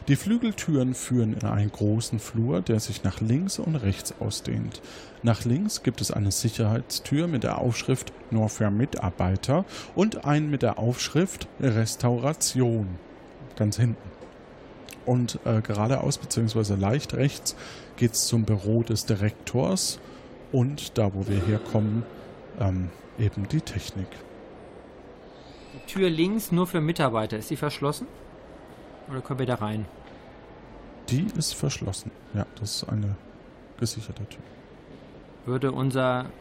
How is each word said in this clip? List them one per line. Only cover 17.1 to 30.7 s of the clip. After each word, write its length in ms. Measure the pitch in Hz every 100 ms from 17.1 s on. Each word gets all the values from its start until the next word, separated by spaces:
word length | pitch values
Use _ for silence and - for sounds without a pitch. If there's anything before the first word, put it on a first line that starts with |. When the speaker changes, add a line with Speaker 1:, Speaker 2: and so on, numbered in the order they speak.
Speaker 1:
rechts 420 | - 139 - - - - - - -
geht's 320 | 120 - -
zum 160 | 117
Büro 400 | 107 107 98 113
des 200 | 113 113
Direktors 960 | - 104 104 - - 120 139 190 - - - - - - -
und 440 | 135 123 147 - -
da, 160 | 104
wo 140 | 98 95
wir 180 | 101
herkommen, 600 | 92 107 - 113 107 110 113 - - - - -
ähm, 280 | 98 92 87 - - -
eben 300 | 101 104 98
die 140 | 151
Technik. 440 | - 95 - - 92 - - - - - - - - - - - - - - - -
Speaker 2:
Die 180 | - -
Tür 160 | 190 185
links 440 | 160 175 220 -
nur 160 | 170 180
für 120 | 180
Mitarbeiter, 560 | 151 170 139 110 107 110
ist 120 | 110
sie 80 | 151
verschlossen? 500 | 147 - 143 147 254 - - - - - - - - - -
Oder 120 | 131
können 180 | - 131
wir 60 | 127
da 100 | 120
rein? 300 | 107 107 104 - - - - - - - -